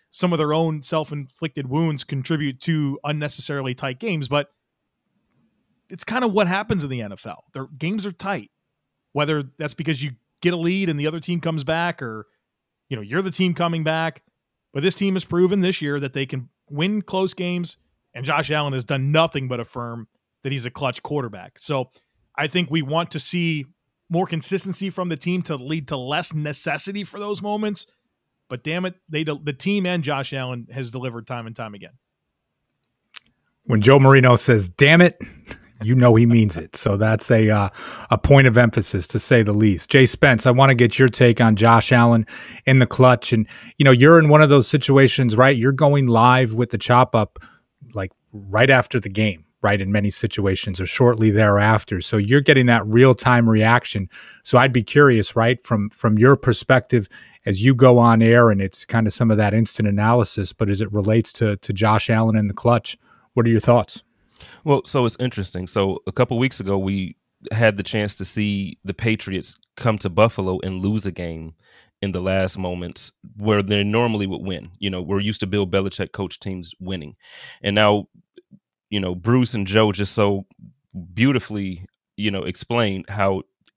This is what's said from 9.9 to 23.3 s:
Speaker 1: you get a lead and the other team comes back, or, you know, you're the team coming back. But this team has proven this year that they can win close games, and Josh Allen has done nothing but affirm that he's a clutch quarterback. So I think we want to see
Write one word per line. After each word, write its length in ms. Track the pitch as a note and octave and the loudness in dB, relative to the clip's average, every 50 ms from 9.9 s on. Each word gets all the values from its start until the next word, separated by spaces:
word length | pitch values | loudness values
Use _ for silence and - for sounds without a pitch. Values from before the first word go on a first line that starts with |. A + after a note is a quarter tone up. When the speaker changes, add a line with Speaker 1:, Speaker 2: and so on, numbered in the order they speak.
| D3+ B2 | -6 -6
Speaker 1:
you 120 | C#3+ C#3+ B2+ - _ _ _ _ | -6 -10 -12 -14 _ _ _ _
get 120 | - F3 F3+ | -4 -4 -2
a 40 | |
lead 320 | E3 E3 E3+ F#3 G3 G3 E3+ | -2 -2 -4 -4 -2 -2 -4
and 100 | D3+ C#3+ | -4 -4
the 60 | D3 | -4
other 140 | D#3 D#3+ E3 | -6 -6 -6
team 220 | - - F3 E3+ | -6 -6 -6 -6
comes 240 | - E3 D#3+ D#3 C3+ | -6 -6 -6 -6 -6
back, 360 | D#3 D#3+ E3 E3+ F3 E3 - | -4 -4 -4 -4 -6 -6 -8
or, 240 | C#3 A2+ A2 G#2+ G#2 _ _ _ _ _ _ _ _ _ _ _ _ | -12 -12 -12 -14 -16 _ _ _ _ _ _ _ _ _ _ _ _
you 80 | - C3+ | -12 -12
know, 80 | A2 G#2 | -12 -10
you're 180 | G2+ C#3 F3+ | -8 -6 -6
the 80 | F#3+ F#3 | -6 -6
team 240 | E3+ - F#3 F3+ E3+ | -4 -2 -2 -2 -2
coming 300 | - F3 E3+ E3+ E3 D#3 | -2 -4 -4 -4 -4 -4
back. 400 | D#3+ D#3+ D#3+ E3 D#3+ - _ _ _ _ _ _ _ _ _ _ _ - | -4 -4 -4 -4 -6 -8 _ _ _ _ _ _ _ _ _ _ _ -6
But 80 | C#3 | -4
this 140 | D3 F#3+ - | -2 -2 -2
team 200 | - G3+ G3 F#3 | -2 -2 -2 -2
has 100 | F#3 - | -4 -4
proven 340 | - E3+ F3 F#3 F3 G3+ G3+ | -4 0 0 2 2 2 0
this 220 | F3+ F#3 F3+ - | 0 -2 -2 -4
year 180 | D3+ C#3+ C#3+ C#3+ | -4 -6 -4 -4
that 140 | C#3 C3 - | -6 -6 -8
they 120 | C#3 C#3 | -8 -8
can 220 | C3 C#3 C3 A#2+ - _ _ _ _ | -8 -8 -10 -12 -14 _ _ _ _
win 320 | D3 C#3+ E3+ G3 G#3+ G#3 | -8 -6 -4 -4 -4 -6
close 320 | F#3 - F#3+ F#3+ F#3+ F#3 - | -6 -6 -4 -4 -4 -4 -6
games, 440 | - F3+ F3 F3 F3 F3 - - _ _ _ _ _ _ _ - | -8 -8 -6 -6 -6 -8 -10 -12 _ _ _ _ _ _ _ -18
and 120 | B2 C3 | -10 -6
Josh 240 | D3+ D3 D3 C3+ C3+ | -4 -2 -2 -2 -2
Allen 240 | D#3 D3+ D3 C#3+ C3+ | -4 -4 -4 -4 -6
has 120 | B2+ A2+ | -6 -6
done 260 | - C#3+ C3+ C3+ C#3+ | -6 -6 -4 -2 0
nothing 380 | D3+ D#3+ E3 E3 - C#3+ C3+ B2 | 0 0 0 0 -2 -6 -8 -6
but 100 | B2+ A#2 | -8 -8
affirm 480 | A#2 - - B2+ A#2+ A#2 A#2 A#2 A2 - _ _ _ _ _ _ - | -10 -10 -12 -12 -12 -10 -12 -14 -16 -18 _ _ _ _ _ _ -10
that 100 | C3+ C#3+ | -8 -8
he's 120 | C3+ A2+ | -8 -8
a 60 | B2 | -10
clutch 320 | - - C#3+ B2+ A#2+ - - | -8 -6 -6 -6 -6 -8 -10
quarterback. 560 | - D3 C#3+ B2+ A2 G#2 F#2 F2+ - _ - | -8 -8 -8 -8 -8 -12 -16 -18 -20 _ -16
So 320 | - - D3 C3+ B2+ - _ _ _ _ _ _ _ _ _ | -10 -8 -6 -6 -6 -10 _ _ _ _ _ _ _ _ _
I 120 | C#3 D3+ | -8 -6
think 240 | D3 - F3+ F3 B2+ | -4 -4 -4 -4 -2
we 100 | D3+ E3 | -4 -4
want 300 | C#3+ C3+ D3+ E3 E3+ - | -4 -4 -4 -6 -6 -6
to 80 | - D3 | -8 -10
see 460 | - - | -10 -8